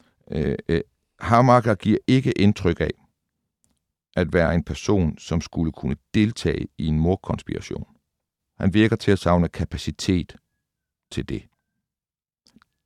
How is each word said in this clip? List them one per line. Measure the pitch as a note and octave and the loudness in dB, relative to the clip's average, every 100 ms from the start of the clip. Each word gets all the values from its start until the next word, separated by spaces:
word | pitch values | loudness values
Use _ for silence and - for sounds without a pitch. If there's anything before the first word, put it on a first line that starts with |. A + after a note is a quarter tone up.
| _ _ - | _ _ -10
øh, | D#2 C#2+ A#1 - | -6 -4 -4 -2
øh, | E2 - _ _ - | -4 -4 _ _ -10
Hamager | - A#2 B2+ B2 A2+ | 0 4 6 4 4
giver | G#2 A2 G#2+ - | -2 0 0 2
ikke | C3 C3 - | 2 2 2
indtryk | G2+ - F#2+ E2 | 2 2 0 0
af | D2+ - _ _ _ _ _ _ _ _ _ _ _ - | -2 -6 _ _ _ _ _ _ _ _ _ _ _ -4
at | E2 | 0
være | F#2 D#2+ | 0 2
en | E2+ | 0
person, | - D2 - G#2 D#2+ - | -2 -6 0 0 0 -4
som | - F2 | -6 -6
skulle | - - D#2+ | -4 -4 -4
kunne | - B1+ C#2+ _ | -4 -8 -8 _
deltage | A2 G#2+ - E2+ - - - | 0 0 0 -4 -2 -6 -6
i | D#2+ | -2
en | D#2 | 0
mordkonspiration. | E2 F#2+ - - - - - - - _ _ _ _ _ _ - | 2 0 -4 -8 -6 -10 -10 -12 -12 _ _ _ _ _ _ -4
Han | F#2+ | 0
virker | G2+ A2 A2+ | 4 2 2
til | - | 0
at | G2 | 2
savne | F2 F2 E2+ | 2 2 2
kapacitet | - F2 - - - - F2+ - - _ _ _ _ _ _ - | -2 -6 -6 -8 -6 0 0 -2 -12 _ _ _ _ _ _ -16
til | - - | -10 -8
det. | A#1 - _ _ _ _ _ _ _ _ _ _ _ _ _ | -10 -12 _ _ _ _ _ _ _ _ _ _ _ _ _